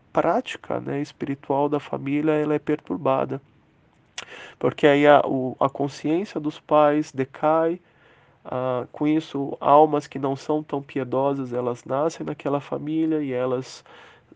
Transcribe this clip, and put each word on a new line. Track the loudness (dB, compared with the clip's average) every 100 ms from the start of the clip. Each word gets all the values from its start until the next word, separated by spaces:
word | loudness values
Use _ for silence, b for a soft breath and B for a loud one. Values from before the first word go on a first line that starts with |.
| _
prática, | 0 2 0 -2 -12 -6 -6
né, | -4 -6
espiritual | -6 -8 -8 -8 -2 0 0
da | -2
família, | -4 -8 -2 -2 0
ela | 0 0
é | -2
perturbada. | -2 -4 -4 -4 0 0 -2 -6 _ _ _ _ _ _ _ -18 B B B B
Porque | -4 2 4
aí | 6 8
a, | 8 6
o, | -2 -4 0
a | -2
consciência | 0 -6 -4 -2 -2 -2 -6
dos | -8 -10
pais | 0 4 4 2 -2
decai, | -4 -6 -2 0 2 0 -2 b b b b b b
ah, | -10 -6 -2 -4 -6
com | -4 0
isso, | 0 -2 -6 -6 -2
almas | 6 8 8 4 -4
que | -6
não | -4 -4
são | -4 -4
tão | -2 -6
piedosas, | -6 -6 -2 0 0 0 -4
elas | -4 -4 -4 -4
nascem | -2 -2 -4 -10
naquela | -6 -2 -2
família | -2 -8 -4 -2 0 0
e | -2
elas | -2 -2 -2 -6 -16 -20 B B B B